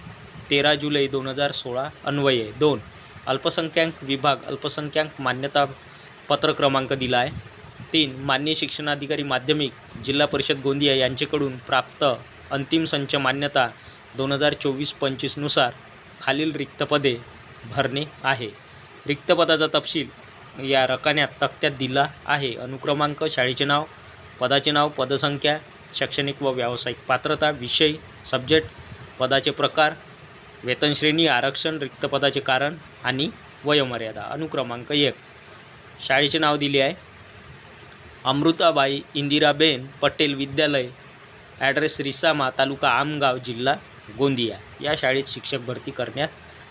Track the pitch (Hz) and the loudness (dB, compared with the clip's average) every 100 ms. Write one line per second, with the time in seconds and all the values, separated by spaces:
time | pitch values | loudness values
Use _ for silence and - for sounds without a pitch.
0 | - - - - - 139 147 151 147 147 | -18 -18 -18 -18 0 2 4 2 0 0
1 | 135 135 131 131 143 - 127 123 147 - | 0 -2 -4 -2 -2 -2 -6 -6 -6 -8
2 | 139 143 139 123 107 113 151 120 - - | -4 2 4 2 0 2 2 2 -4 -20
3 | - - - 131 165 170 160 165 165 160 | -20 -10 -4 -2 0 -2 0 0 0 -2
4 | 135 135 147 127 - 135 147 - 147 156 | -4 0 2 0 -4 -6 -6 -6 -2 -2
5 | 156 - 127 127 139 147 139 131 - - | -2 -4 -4 -2 0 2 0 -2 -20 -20
6 | - - - 143 156 147 139 135 131 135 | -20 -20 -2 0 2 2 2 2 0 -2
7 | 127 123 139 - - - - - 120 160 | 0 0 0 -4 -14 -18 -20 -18 -2 0
8 | 143 131 139 131 147 156 147 - 147 143 | 0 -2 -2 0 0 -2 -4 -6 -4 -4
9 | 143 147 139 127 131 151 135 - - 120 | -4 -4 -2 -2 0 0 0 -6 -16 -10
10 | 113 139 147 139 - 139 135 139 147 131 | -2 2 2 0 0 0 0 2 2 4
11 | 127 131 143 151 139 127 - 135 - - | 2 0 -2 -2 -2 -6 -2 -2 -2 0
12 | 143 113 - - - 139 139 165 160 147 | 0 0 -6 -20 -6 -6 0 0 0 -2
13 | 139 143 131 139 143 139 120 - - - | -2 0 0 0 0 2 0 -2 -20 -20
14 | - 120 135 139 147 - 143 135 147 - | -12 -6 -2 2 0 2 -2 -2 -6 -4
15 | 135 131 135 - 147 160 123 - - - | -4 -2 -6 -4 0 2 2 0 -18 -20
16 | - - - 139 156 147 139 - 147 147 | -20 -6 -2 0 -2 -4 -8 -6 0 2
17 | 139 120 - - - - 117 123 139 139 | 2 0 -6 -20 -20 -20 -6 -2 -2 -2
18 | 147 - 135 127 110 - - - - - | -6 -4 -2 -2 -4 -12 -20 -20 -20 -10
19 | - 143 - 170 165 160 156 151 - 160 | -6 -4 2 4 4 4 2 0 -2 -4
20 | 127 - - - - - 135 135 127 127 | -6 -12 -20 -20 -18 -10 0 2 2 2
21 | 151 147 139 - 139 - 151 135 127 135 | 0 2 0 0 -4 0 -2 -2 -2 0
22 | 147 - - 147 135 113 123 135 151 143 | 0 -4 -2 -2 -2 -6 -10 -6 -2 0
23 | 147 143 160 139 127 127 143 147 156 - | 0 -2 -2 0 0 0 0 0 -2 -12
24 | - - - - 127 139 147 147 147 151 | -20 -20 -20 -4 2 2 4 2 2 0
25 | 127 139 147 143 147 151 - - - - | 0 2 0 0 0 0 -6 -20 -14 -6
26 | 131 - 143 139 139 127 120 120 123 117 | -4 -2 -4 -2 -2 0 -2 -2 -6 -6
27 | - 127 151 151 151 139 123 - 156 151 | 0 0 2 0 0 0 -2 2 2 2
28 | - - - 131 127 160 - - - - | -10 -16 -4 -4 2 2 2 -10 -20 -18
29 | - - 127 139 143 139 143 - 151 160 | -18 -4 0 2 0 0 0 2 2 0
30 | - - - - - - 120 127 147 143 | -12 -20 -20 -20 -20 -10 -6 0 2 2
31 | 151 160 160 123 135 139 160 156 135 - | 2 4 4 4 0 -2 -4 -4 -8 -6
32 | 139 139 139 139 135 131 143 165 - - | -2 0 2 0 0 0 0 -4 -16 -6
33 | 120 131 151 - - - 143 147 127 117 | -4 -2 -4 -6 -20 -6 2 2 2 -2
34 | 110 104 110 143 156 151 120 120 120 147 | -6 -8 -8 -6 -4 -4 -4 -8 -2 2
35 | 135 - - - - - - - - - | 2 0 -14 -20 -20 -20 -20 -20 -20 -14
36 | - 135 143 156 151 147 143 139 135 180 | 0 2 2 2 2 2 2 2 2 -2
37 | - - - - - - - - - - | -14 -20 -20 -20 -20 -20 -20 -20 -20 -20
38 | - - 131 139 160 165 175 147 135 139 | -20 -6 -2 2 2 4 4 4 2 0
39 | - - 143 151 147 143 160 127 135 - | -6 -4 0 4 4 6 2 2 -6 -2
40 | 143 - 147 135 139 139 151 139 123 - | 0 2 0 0 -2 0 2 0 -2 -10
41 | - - - - - - 135 143 151 - | -20 -20 -20 -20 -20 -2 0 2 0 -2
42 | 139 - 165 147 131 - 135 135 139 120 | -4 0 2 2 0 0 0 2 2 2
43 | 147 151 135 127 123 117 131 151 - - | 0 0 0 0 -6 -2 -2 -2 -6 -20
44 | - 104 139 127 113 101 - - 143 - | -16 0 0 2 -2 -4 -14 -8 -4 0
45 | 131 135 139 120 - 131 120 131 143 127 | 0 0 -2 -8 -8 -8 -6 -8 -8 -8
46 | 117 120 156 - - - - | -6 -4 -6 -6 -20 -20 -20